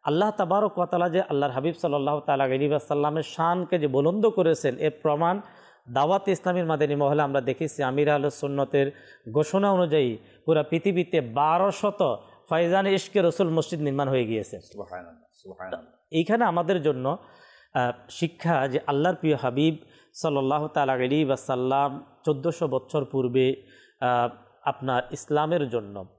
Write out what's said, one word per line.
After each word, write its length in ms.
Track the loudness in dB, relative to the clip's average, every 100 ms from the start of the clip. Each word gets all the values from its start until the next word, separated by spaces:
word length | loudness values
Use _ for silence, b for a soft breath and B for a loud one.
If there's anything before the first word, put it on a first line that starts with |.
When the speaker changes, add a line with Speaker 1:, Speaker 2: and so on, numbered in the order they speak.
Speaker 1:
আল্লাহ 280 | 0 0 0
তাবারক 460 | 0 0 2 2 0
ওয়া 100 | -2
তাআলা 220 | 0 2
যে 120 | 0
আল্লাহর 300 | 0 0 0
হাবিব 240 | -2 -4
সাল্লাল্লাহু 440 | -2 -2 0 0 -2
তাআলা 240 | 0 0
আলাইহি 240 | 2 2 0
ওয়াসাল্লামের 560 | 0 -2 -2 0 -2
শানকে 560 | -6 -2 0 0 0 0
যে 80 | 2
বুলন্দ 420 | 2 2 2 2
করেছেন, 460 | 2 2 2 0 0
এর 140 | -4 -2
প্রমাণ 400 | -2 0 0 0 B B B B -4
দাওয়াত 340 | 0 2 2 0
ইসলামীর 380 | -2 0 0
মাদানী 300 | 0 0 2
মহলে 260 | 2 2 2
আমরা 200 | 2 0
দেখেছি, 420 | -2 -4 -4 -4
আমির 260 | -2 0 2
আহলে 200 | 2 0
সুন্নতের 640 | -2 -4 -2 0 0 0 B B B -4
ঘোষণা 400 | -2 0 0 2
অনুযায়ী 460 | 2 2 2 2 -2 B B
পুরা 180 | 0 0
পৃথিবীতে 580 | 2 0 0 0 0 -2
বারোশত 960 | -2 0 2 2 0 0 -4 0 0 0 B B _
ফাইজান 380 | 0 2 2 2
ইশকে 340 | 0 0 2
রসুল 280 | 2 2 0
মসজিদ 320 | 2 -2 -4
নির্মাণ 260 | -2 0 0
হয়ে 160 | 0
গিয়েছে। 360 | 0 -4 -6 -12
Speaker 2:
সুবহানাল্লাহ, 640 | -16 -16 -12 -14 -16 -20 _
সুবহানাল্লাহ। 600 | _ -20 -16 -12 -12 -14 _ _
Speaker 1:
এইখানে 340 | -4 0 2
আমাদের 360 | 2 0 0 0
জন্য, 360 | 0 0 -2 -4 B B B B B
আহ, 180 | -2 -2 -4 -14
শিক্ষা 580 | -6 -6 -2 0 0 0
যে 120 | -2 0
আল্লাহর 280 | 0 0
প্রিয় 200 | 0 0
হাবিব 400 | 0 0 0 0 0 -14 b b
সাল্লাল্লাহু 540 | -6 -2 0 0 0 -2
তাআলা 260 | -2 0
আলাইহি 320 | 0 0 2
ওয়াসাল্লাম 800 | 0 -2 -2 -2 0 0 0 -4 -16 _
চোদ্দশো 420 | -4 -2 -2 -2 -2
বছর 380 | -2 -2 -4
পূর্বে, 500 | -2 -2 0 2 2 0 b b b _
আহ, 340 | 0 0 0 -4 -20 _
আপনার 400 | -6 -4 -2 -2 -4
ইসলামের 580 | -14 -2 -2 0 -2 -2
জন্য 360 | -4 -6 -14 -16